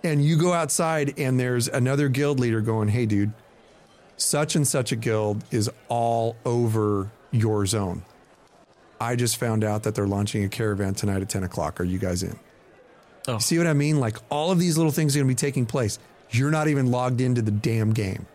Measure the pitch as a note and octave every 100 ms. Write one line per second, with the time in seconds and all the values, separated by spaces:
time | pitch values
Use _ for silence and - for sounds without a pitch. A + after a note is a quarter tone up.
0 | F3 D3 C#3+ E3 F3 E3+ D3+ - E3 D#3+
1 | C#3+ C3+ C3 B2+ B2 B2 A#2+ C3+ B2+ C#3+
2 | C#3+ B2+ D3 C3+ A#2+ A2+ A2 A2 G#2 A#2
3 | A2+ G2+ G#2 - - - - - - -
4 | - - - D3 D#3 D#3+ C#3 C#3+ A#2+ A#2
5 | A#2 G#2+ G#2+ G#2 - A#2+ A2 - - A#2+
6 | A#2 A#2 A2+ A2+ B2+ A#2+ A#2 A2 G#2 G2+
7 | G2 - - A#2+ A2 G#2+ G2 G#2+ F#2+ F2
8 | - - - - - - _ _ - -
9 | A#2 B2 A#2+ - A#2+ A2 G#2+ G#2+ A2 G#2+
10 | G2+ G2+ G2+ A2 G2 - A2 G2 G2 F#2+
11 | G2+ G2 F#2+ G2 F#2 - D2+ - F2+ F#2
12 | F#2 F2+ F2+ - - - - - - -
13 | - - - A2+ - E3 E3+ C#3+ D3 D3+
14 | A#2 A2 - D3 D#3+ F#3 F3+ D#3 D#3+ D3
15 | D#3 C#3+ C3+ B2+ C#3+ C#3 A#2 C#3+ A2 -
16 | - - - A2+ C#3 D#3 D3+ C#3 B2+ B2
17 | B2+ B2 B2+ A#2+ A2 G#2 A2 A2+ G#2+ A2
18 | G2 - -